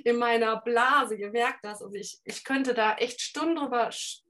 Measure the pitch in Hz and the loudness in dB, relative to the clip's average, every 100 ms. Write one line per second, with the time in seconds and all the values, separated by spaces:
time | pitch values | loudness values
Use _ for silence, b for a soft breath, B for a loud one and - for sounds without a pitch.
0 | 233 240 240 233 220 220 240 233 254 285 | 0 2 4 2 2 0 0 2 4 4
1 | 247 214 202 233 240 - 208 208 196 202 | 2 -2 -4 0 0 -2 -8 -12 -10 -10
2 | 196 - - - - 269 254 226 220 214 | -10 -12 -14 -12 -4 -2 0 2 2 2
3 | 247 - - 294 311 330 262 240 220 - | -2 -4 -8 -2 0 0 0 0 0 -2
4 | - - _ | -10 -12 _